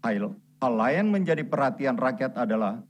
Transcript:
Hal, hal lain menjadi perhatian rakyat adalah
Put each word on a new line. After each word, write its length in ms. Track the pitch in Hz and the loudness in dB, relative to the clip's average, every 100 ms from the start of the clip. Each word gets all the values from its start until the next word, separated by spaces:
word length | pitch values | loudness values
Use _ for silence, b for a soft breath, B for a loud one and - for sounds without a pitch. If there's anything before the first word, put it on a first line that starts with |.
Hal, 320 | 117 104 101 | -2 -2 -4
hal 400 | - _ _ 131 | -8 _ _ -2
lain 400 | 113 117 160 208 | 2 2 2 2
menjadi 320 | 202 175 156 | 2 2 0
perhatian 560 | 151 147 139 110 135 120 | 0 0 0 0 -2 0
rakyat 320 | 127 113 131 | 0 0 -4
adalah 480 | 123 117 110 104 113 | -2 -2 0 0 -4